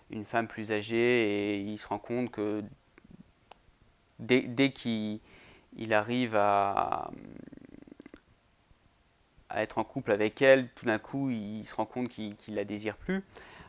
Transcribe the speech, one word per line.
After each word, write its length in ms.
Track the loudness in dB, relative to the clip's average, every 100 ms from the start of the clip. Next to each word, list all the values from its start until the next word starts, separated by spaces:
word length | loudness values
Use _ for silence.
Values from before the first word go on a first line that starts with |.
| -14
une 160 | -12 -4
femme 220 | -2 -2
plus 240 | -6 -4
âgée, 260 | -2 0 2
et 600 | 4 4 2 0 0 -2
il 180 | -4 -8
se 100 | -6
rend 100 | -8
compte 320 | -4 -4 -4
que 320 | -4 -4 -4 -6 -12 _ -20 -20 -20 -20 _ _ -20 _ _ _ _ _ -8
dès, 220 | 2 2
dès 300 | 2 2 2
qu'il, 480 | 0 -4 -2 -2 -6 -10 -20 -20 -20 _ -10
il 180 | 0
arrive 420 | 2 2 0 2 4
à, 720 | 4 6 4 2 0 -2 -4 -10 -14 -16 -18 -18 -20 -20 -20 -20 -20 -20 _ _ _ _ _ _ _ _ _ _ _ _ -8
à 140 | -4
être 160 | -2 -2
en 40 |
couple 280 | -4 -4 2
avec 300 | 2 2 6
elle, 260 | 8 8 6
tout 120 | -4 -2
d'un 140 | -2
coup, 320 | -2 -4 -2
il 340 | -2 -6 -8 -6
se 80 |
rend 140 | -6 -4
compte 220 | -4 -6
qu'il, 260 | -6 -10 -10
qu'il 180 | -8
la 100 | -6
désire 340 | -4 -4 -6 -6
plus. 260 | -4 -4 -4 -14 -20 -20